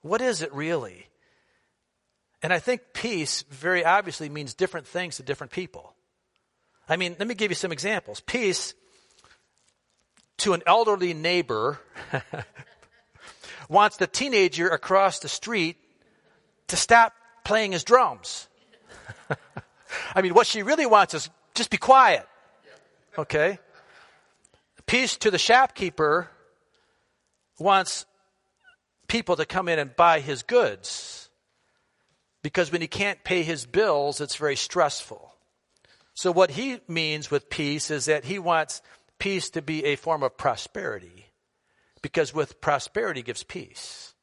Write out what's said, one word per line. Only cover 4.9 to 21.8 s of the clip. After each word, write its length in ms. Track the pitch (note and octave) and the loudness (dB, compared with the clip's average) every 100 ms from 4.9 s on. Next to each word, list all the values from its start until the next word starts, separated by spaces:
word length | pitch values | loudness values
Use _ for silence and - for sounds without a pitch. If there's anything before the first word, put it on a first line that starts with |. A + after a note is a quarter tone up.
| F3+ F3+ - | -8 -8 -10
to 60 | |
different 280 | C3+ C3+ C3+ | -8 -8 -8
people. 420 | - F3+ - - _ _ _ _ _ _ _ _ _ - | -10 -10 -14 -20 _ _ _ _ _ _ _ _ _ -4
I 80 | E3 | -2
mean, 200 | F3+ E3+ | -2 -4
let 80 | G#3+ | -6
me 80 | G#3+ | -2
give 160 | G#3 | -2
you 40 | - | -2
some 180 | F#3+ | -4
examples. 480 | D#3 F3+ G#3 - - | -6 -4 -4 -6 -16
Peace 520 | - B3 G#3+ F3+ - - _ _ _ _ _ _ _ _ _ _ _ _ _ _ _ - | -6 -2 0 -2 -6 -14 _ _ _ _ _ _ _ _ _ _ _ _ _ _ _ -4
to 160 | G#3+ | 0
an 100 | F3 - | 0 4
elderly 480 | G#3 A3+ G3+ F3+ | 4 4 0 0
neighbor 680 | D#3+ D#3+ F3+ C3 A2 A#2+ C#3+ - - - | -2 0 0 0 -2 -2 -4 -16 -20 -8
<laughs> 1600 | C3+ - - - - - _ _ _ _ _ - - - - - | -8 -6 -14 -14 -20 -20 _ _ _ _ _ -20 -20 -20 -20 2
wants 280 | F3+ G#3 - | 4 4 4
the 100 | F#3 | -4
teenager 640 | - C4+ A3+ F3+ D#3+ F3 | -2 0 2 2 2 0
across 500 | D#3+ - F#3+ G3 - | 0 2 4 4 0
the 80 | D3+ | -8
street 480 | - - A3+ E3 E3+ _ _ _ _ _ _ _ _ - | -10 -6 -4 -4 -6 _ _ _ _ _ _ _ _ -6
to 100 | F3 | -4
stop 360 | - A#3 A3+ _ _ _ | 6 6 6 _ _ _
playing 300 | - G#3+ G#3 | -2 0 0
his 100 | F3+ | -4
drums. 640 | - A#3+ A3 A2 - - - _ _ _ _ - - - - | 4 4 4 -2 -12 -14 -16 _ _ _ _ -20 -20 -20 -8
<laughs> 840 | D3 - - - _ - - - - | -8 -8 -20 -20 _ -14 -12 -2 0
I 60 | |
mean, 120 | F#3+ | 6
what 140 | F#3 A3+ | 6 6
she 160 | A3 | 0
really 220 | G3+ D#4 C4 | 0 0 6
wants 300 | G#3+ F#3 D#3 | 6 6 0
is 140 | - _ _ | -8 _ _
just 160 | - A3+ | -6 -4
be 80 | |
quiet. 480 | G3+ | -2